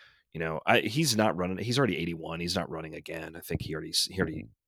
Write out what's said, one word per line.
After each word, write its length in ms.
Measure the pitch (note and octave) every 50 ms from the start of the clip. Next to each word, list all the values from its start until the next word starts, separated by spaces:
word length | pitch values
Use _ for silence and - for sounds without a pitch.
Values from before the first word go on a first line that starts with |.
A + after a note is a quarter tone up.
| - - _ _ _ _
You 60 | - E2
know, 220 | E2 D#2+ D#2+ - -
I, 140 | F#2 A#2 A#2
he's 360 | - G#2+ A2+ D#3 E3 C3+ A2
not 200 | G#2+ G#2+ G#2 D#2
running. 220 | F2 F2+ F#2 F#2+ F2+
He's 180 | - A#2+ A#2+ C#3+
already 180 | C3+ G2+ E2
eighty-one. 420 | D#2 E2+ E2+ E2 D#2+ D#2+ D#2+ E2 E2+
He's 160 | F2 F2 F#2
not 160 | F2+ D#2+ -
running 240 | D#2+ D#2+ D#2+ D#2+ E2
again. 400 | E2+ D#2 - E2 D#2+ E2 E2 D#2+
I 40 | E2+
think 220 | - - - -
he 120 | - - D#2
already 140 | D#2 - D#2+
s-, 160 | - - - -
he 120 | - F#2+
already, 260 | F2 D#2+ D#2 - - - - _ _